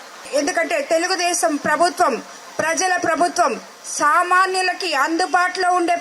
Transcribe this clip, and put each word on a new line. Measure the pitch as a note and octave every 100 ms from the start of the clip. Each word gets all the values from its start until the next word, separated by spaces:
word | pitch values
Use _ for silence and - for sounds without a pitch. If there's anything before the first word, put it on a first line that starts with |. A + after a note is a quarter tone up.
| - - -
ఎందుకంటే | C#4 D4 E4+ D#4+ D#4+ C#4
తెలుగుదేశం | E4 F4+ F#4 F4 F4 E4+ D4
ప్రభుత్వం | D#4+ D4+ F4 - D#4+ G#3+ - - - -
ప్రజల | D#4 E4 F#4 F4
ప్రభుత్వం, | E4+ D4+ F4 - D4 G#3 - - - -
సామాన్యులకి | D4 E4 F4+ F4+ F#4+ F#4 F#4 F4 F4+
అందుబాటులో | C#4 D4+ E4 F#4 F4 F4+ F4+ F4+
ఉండే | F4+ E4+ E4+